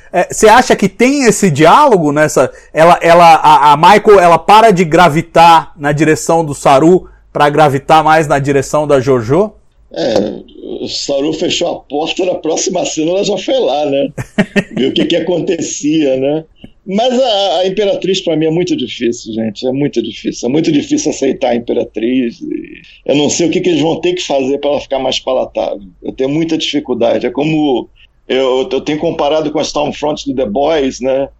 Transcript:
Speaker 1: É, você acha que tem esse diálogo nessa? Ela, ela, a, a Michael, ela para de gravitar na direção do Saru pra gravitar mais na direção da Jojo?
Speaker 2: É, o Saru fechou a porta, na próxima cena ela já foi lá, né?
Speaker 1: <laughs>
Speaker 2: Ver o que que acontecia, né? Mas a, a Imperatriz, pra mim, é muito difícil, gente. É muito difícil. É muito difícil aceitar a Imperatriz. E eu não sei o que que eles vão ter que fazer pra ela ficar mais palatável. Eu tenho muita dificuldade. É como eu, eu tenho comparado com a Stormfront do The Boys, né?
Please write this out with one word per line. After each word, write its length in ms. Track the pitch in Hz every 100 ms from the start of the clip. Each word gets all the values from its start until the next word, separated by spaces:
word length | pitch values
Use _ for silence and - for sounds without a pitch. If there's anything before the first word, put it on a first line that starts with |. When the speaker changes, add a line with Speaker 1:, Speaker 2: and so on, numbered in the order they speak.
| -
Speaker 1:
É, 140 | 175 -
você 180 | - 214
acha 280 | 233 247 208
que 120 | 196
tem 360 | - 254 285
esse 260 | 240 196 196
diálogo 640 | 135 156 240 294 196 147
nessa? 380 | 147 151 160 127 - -
Ela, 240 | 147 170 170
ela, 360 | 170 175 170 156
a, 360 | 151 156 147
a 40 | 147
Michael, 440 | 175 208 214 196
ela 180 | 175 165
para 320 | - 214 226
de 140 | 175
gravitar 880 | 170 170 175 156 160 165 170 165 - -
na 140 | 143
direção 520 | 147 156 151 - 165
do 80 | 156
Saru 540 | 135 151 139 160 185 - - _
pra 160 | 143 147
gravitar 560 | 143 151 139 - 160
mais 220 | 151 160 151
na 120 | 143
direção 480 | 143 139 - 151 147
da 140 | 139
Jojo? 520 | 135 127 110 160 214 - _ _ _
Speaker 2:
É, 220 | 82 82 101 104 60 - - - 117
o 60 | 120
Saru 440 | - - 139 151
fechou 360 | 156 165 - 170 -
a 40 |
porta, 440 | - 143 165 - 185
na 80 |
próxima 500 | - 156 - - 185
cena 280 | 139 156 156
ela 120 | 185
já 140 | 196 190
foi 200 | - 262
lá, 260 | 139 147 147
né? 220 | 139 - - - -
Speaker 1:
<laughs> 320 | - 202 - 107
Speaker 2:
Ver 120 | 131
o 40 |
que 120 | 170 151
que 100 | 170
acontecia, 1000 | 165 170 151 165 - - 147 160 139 131
né? 280 | 135 156 160 _ - _ 196
Mas 300 | 202 254 240
a, 400 | 262 196 196 170
a 80 | 185
Imperatriz, 540 | 185 196 185 180 190
pra 160 | 170 156
mim, 100 | 160
é 40 |
muito 260 | 165 175 151
difícil, 560 | 123 - 120 117 113
gente. 340 | 110 110 101 127
É 60 |
muito 280 | 135 147 117
difícil. 480 | 110 - 110 - 120
É 40 |
muito 180 | 151 151
difícil 400 | 147 - 147 147
aceitar 400 | - 135 127 127
a 40 | 120
Imperatriz. 840 | 117 120 110 107 117 131 117 -
E 400 | - - - 87 - _
eu 120 | - 143
não 120 | 143
sei 200 | - 160
o 20 |
que 100 | 180
que 100 | 180
eles 100 | 151
vão 200 | 160 147
ter 120 | 175
que 80 | 180
fazer 360 | - 139 131 139
pra 120 | 143
ela 100 | 135
ficar 200 | - 131
mais 180 | 131 131
palatável. 600 | - 127 113 110 - 101 92 _
Eu 120 | 110
tenho 180 | 104 135
muita 260 | 151 160 156
dificuldade. 680 | - 143 - 117 113 107 120
É 40 |
como 580 | 131 156 156 147 123 - _ _ _ -
eu, 400 | 127 131 131 127
eu 100 | 127
tenho 180 | - 151
comparado 500 | 165 - 143 156 147
com 80 | 151
a 40 |
Stormfront 640 | 135 147 143 - 151 151 139
do 80 | 127
The 100 | 113
Boys, 520 | 123 147 160 135 107
né? 280 | 131 135 135